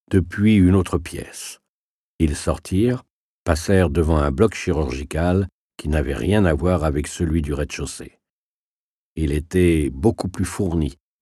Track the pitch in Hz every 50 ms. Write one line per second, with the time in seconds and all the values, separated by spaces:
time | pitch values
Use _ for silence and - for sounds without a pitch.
0 | _ - - 98 90 90 - - 101 110 110 104 92 90 92 98 87 - - 82
1 | 85 - 85 - - - - - - - - - _ _ _ _ _ _ _ _
2 | _ _ _ - 82 76 76 - - - 76 - - - 90 95 113 123 123 123
3 | - _ _ _ _ _ _ _ - - 80 - - - 101 95 90 82 69 85
4 | 82 78 80 78 73 71 69 67 104 107 - - - - 85 73 78 64 64 67
5 | 71 - - 78 85 87 90 95 98 87 - _ _ _ _ - - 76 76 78
6 | 69 64 69 - 57 - 101 107 101 87 78 69 78 90 90 82 78 78 71 73
7 | 73 - - - 90 80 78 82 76 71 73 71 73 - - - 85 - - -
8 | - - - _ _ _ _ _ _ _ _ _ _ _ _ _ _ _ _ _
9 | _ _ _ - 80 71 71 78 80 - - 90 90 87 82 80 76 65 67 67
10 | 71 - 90 - - 95 - - 95 87 - - 104 92 82 82 76 69 - -
11 | _ _ _ _